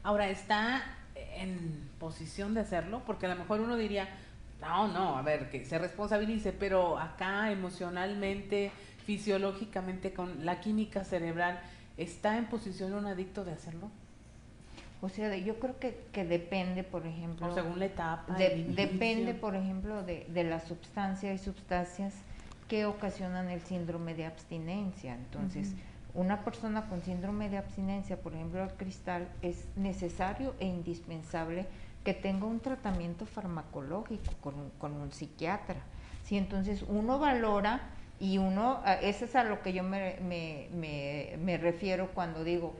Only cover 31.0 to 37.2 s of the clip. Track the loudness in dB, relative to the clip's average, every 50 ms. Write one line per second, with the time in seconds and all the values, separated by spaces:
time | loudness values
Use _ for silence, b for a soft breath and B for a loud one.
31 | -6 -8 -8 -8 -6 -2 -2 -2 0 0 -2 -2 -2 B B B B B B B
32 | 0 0 0 2 2 2 2 2 2 2 0 0 0 0 -2 0 0 0 0 0
33 | 0 -2 -4 -4 -6 -6 -6 -4 -4 -2 -2 -4 -4 -6 -6 -6 -4 -2 -2 -2
34 | -2 -2 -4 -2 0 -2 -2 -2 -2 -4 -6 -4 -6 -8 -8 -6 -4 -4 -4 -4
35 | -4 -6 -6 -6 -8 -10 -6 -2 0 0 0 0 -2 -4 -6 -6 -8 B B B
36 | B B B B -2 0 2 2 2 2 2 2 2 2 0 0 0 2 2 4
37 | 4 4 6 6